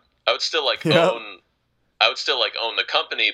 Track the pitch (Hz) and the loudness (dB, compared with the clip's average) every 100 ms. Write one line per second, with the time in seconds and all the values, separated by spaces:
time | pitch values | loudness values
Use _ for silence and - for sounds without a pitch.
0 | _ _ - 131 - 165 135 110 165 156 | _ _ -2 0 -2 0 0 0 2 4
1 | 170 120 107 92 _ _ _ _ _ - | 4 0 -8 -18 _ _ _ _ _ 0
2 | 110 127 - 135 107 - 113 98 - 151 | 0 2 -2 -2 -2 -2 -4 -2 -2 -2
3 | 160 131 107 | -2 -2 -2